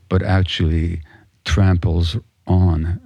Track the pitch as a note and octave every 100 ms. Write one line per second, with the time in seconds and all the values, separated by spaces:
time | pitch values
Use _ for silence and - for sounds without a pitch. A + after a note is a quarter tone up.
0 | - F#2+ G2 F#2+ F#2 - E2 E2 E2+ E2+
1 | - - _ _ - - F#2+ F2+ F2+ E2+
2 | E2+ A2 - _ - F#2 F2+ D#2 E2 F2+